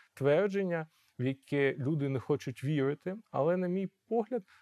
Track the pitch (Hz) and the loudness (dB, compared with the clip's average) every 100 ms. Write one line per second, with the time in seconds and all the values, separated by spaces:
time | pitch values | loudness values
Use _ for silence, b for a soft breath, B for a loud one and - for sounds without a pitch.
0 | B - 135 151 208 196 190 170 160 b | B -2 4 4 2 0 -2 -2 -6 b
1 | b - 127 135 - 143 139 127 127 156 | b -4 -4 -4 -2 2 2 2 0 0
2 | 139 135 - 143 - 123 135 151 135 143 | 0 -2 0 -2 -2 -6 -2 0 0 -2
3 | - 202 - 135 147 180 180 185 190 - | -6 -10 -6 0 2 2 0 -2 -4 -8
4 | _ 226 220 247 b b | _ -2 -2 -4 b b